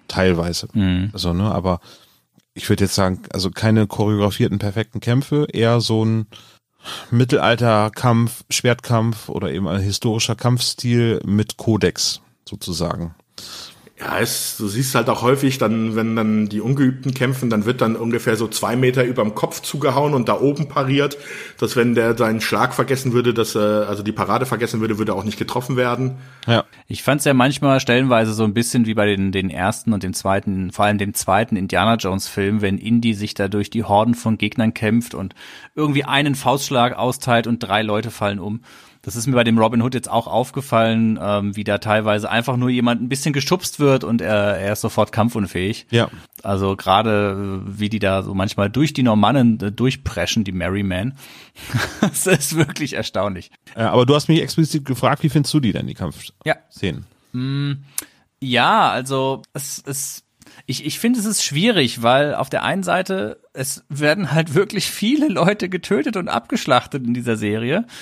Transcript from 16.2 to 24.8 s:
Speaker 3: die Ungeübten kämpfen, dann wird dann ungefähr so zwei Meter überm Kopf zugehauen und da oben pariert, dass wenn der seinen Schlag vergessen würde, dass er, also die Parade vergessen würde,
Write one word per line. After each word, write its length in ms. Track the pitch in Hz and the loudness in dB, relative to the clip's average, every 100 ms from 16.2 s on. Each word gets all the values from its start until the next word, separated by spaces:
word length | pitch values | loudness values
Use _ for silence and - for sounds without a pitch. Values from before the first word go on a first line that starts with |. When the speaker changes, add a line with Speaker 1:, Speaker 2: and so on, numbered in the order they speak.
| 107 107 104 | 2 0 0
Speaker 3:
die 140 | 104 | -2
Ungeübten 520 | 113 139 127 131 139 | -2 2 2 0 -4
kämpfen, 360 | 131 127 135 120 | -2 -2 0 0
dann 160 | 107 107 | 0 0
wird 160 | 123 | 0
dann 160 | 113 113 | 0 0
ungefähr 400 | 117 117 123 110 | -2 0 0 0
so 100 | 110 | -2
zwei 300 | - 104 123 | -2 -2 2
Meter 260 | 127 131 | 2 2
überm 320 | 120 123 107 - | 0 0 -2 -2
Kopf 260 | 160 - | -4 -4
zugehauen 520 | - 147 147 135 147 | -8 -2 0 2 2
und 160 | 135 113 | 2 2
da 100 | 104 | 2
oben 300 | 139 147 139 | 2 0 -2
pariert, 480 | 156 131 139 143 - - - - - | -2 0 2 0 -4 -14 -14 -16 -4
dass 180 | 110 123 | 0 2
wenn 200 | 120 117 | 2 4
der 200 | 113 117 | 2 2
seinen 220 | 113 113 | 0 0
Schlag 340 | - 107 127 | 0 0 0
vergessen 380 | - - 131 127 | 0 -2 -2 2
würde, 220 | 120 123 | 2 2
dass 220 | 117 110 110 | 2 0 0
er, 320 | 104 107 101 | 2 2 0
also 120 | 104 | -4
die 120 | 104 | -4
Parade 320 | 107 98 117 131 | -2 0 0 0
vergessen 340 | 113 117 | -2 -2
würde, 180 | 110 | -2